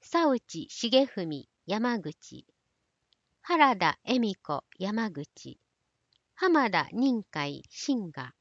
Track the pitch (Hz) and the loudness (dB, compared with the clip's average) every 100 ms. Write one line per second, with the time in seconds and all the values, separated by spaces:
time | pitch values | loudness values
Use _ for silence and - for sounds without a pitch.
0 | - 339 320 254 _ 165 - - 233 262 | -2 2 2 2 _ -12 -10 -6 2 2
1 | 269 - 170 147 - _ - 202 240 233 | 2 -2 -6 -8 -12 _ -6 -2 -2 -2
2 | 151 156 - - - _ _ _ _ _ | -6 -12 -18 -20 -20 _ _ _ _ _
3 | _ _ _ _ - 339 285 208 170 - | _ _ _ _ -2 6 6 6 0 0
4 | - 254 226 190 - 143 - _ 185 214 | -2 0 0 -4 -6 -6 -6 _ -6 -4
5 | 226 147 135 - 135 - _ _ _ _ | -4 -6 -12 -14 -20 -20 _ _ _ _
6 | _ _ _ - 370 320 240 180 139 202 | _ _ _ -2 2 4 4 0 -2 0
7 | 269 240 196 - 143 143 - - - 262 | 0 0 -4 -6 -6 -8 -14 -14 -4 -4
8 | 185 147 127 _ | -4 -10 -14 _